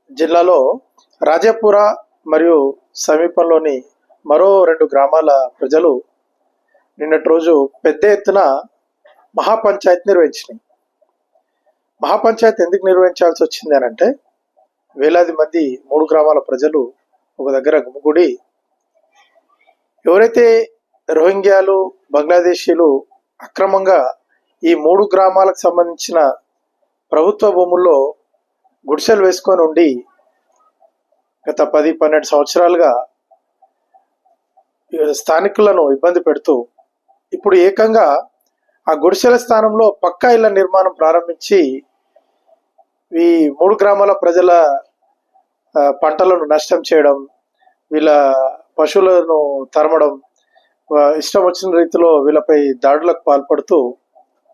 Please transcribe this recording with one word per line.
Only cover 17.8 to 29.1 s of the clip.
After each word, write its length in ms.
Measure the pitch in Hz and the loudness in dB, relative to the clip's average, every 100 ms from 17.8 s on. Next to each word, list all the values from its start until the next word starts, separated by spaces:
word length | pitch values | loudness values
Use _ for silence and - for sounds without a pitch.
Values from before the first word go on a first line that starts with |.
| 131 | -4
గుమిగూడి, 420 | 135 151 156 160 123 _ _ _ _ _ _ _ _ _ _ _ _ _ _ _ _ - | -6 -2 0 0 -4 _ _ _ _ _ _ _ _ _ _ _ _ _ _ _ _ 0
ఎవరైతే 600 | 185 226 233 233 226 226 _ _ _ - | 2 2 2 2 2 -2 _ _ _ -4
రోహింగ్యాలు, 840 | 156 170 196 196 196 190 190 190 - _ 147 | 0 0 0 2 2 2 0 -2 -10 _ -2
బంగ్లాదేశీలు 880 | 151 175 175 170 - 165 165 135 - _ _ _ - | 0 2 0 -2 -2 0 2 0 -6 _ _ _ -12
అక్రమంగా 520 | - 196 190 190 175 127 - _ _ _ _ | -4 -2 0 2 0 0 -6 _ _ _ _
ఈ 80 | 165 160 | -2 0
మూడు 280 | 156 190 208 | 2 2 2
గ్రామాలకు 460 | 190 190 190 190 185 | 2 2 2 0 0
సంబంధించిన 560 | 180 175 175 165 - 170 139 - _ _ _ _ _ _ - | -2 0 -2 -6 -4 0 0 -2 _ _ _ _ _ _ -6
ప్రభుత్వ 360 | 151 175 208 214 180 | -2 0 0 0 0
భూముల్లో 400 | 180 180 180 143 139 - _ _ _ _ _ _ 135 | 0 0 2 2 0 -6 _ _ _ _ _ _ -8
గుడిసెలు 360 | 151 - | -4 0